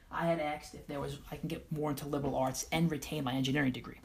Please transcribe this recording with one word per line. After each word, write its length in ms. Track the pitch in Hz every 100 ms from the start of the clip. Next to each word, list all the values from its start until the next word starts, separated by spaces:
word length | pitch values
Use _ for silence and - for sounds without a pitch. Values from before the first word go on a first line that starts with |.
| -
I 160 | - 170
had 140 | 165
asked 340 | 151 151 -
if 140 | 135 143
there 140 | 143
was, 160 | 139 143 -
I 60 | 147
can 140 | 156
get 200 | - -
more 200 | 151 151
into 180 | 139 143
liberal 280 | 147 139 127
arts 300 | 131 131 -
and 180 | 160 165
retain 360 | 147 - 156 131
my 80 |
engineering 400 | 131 135 143 135
degree. 260 | 123 - -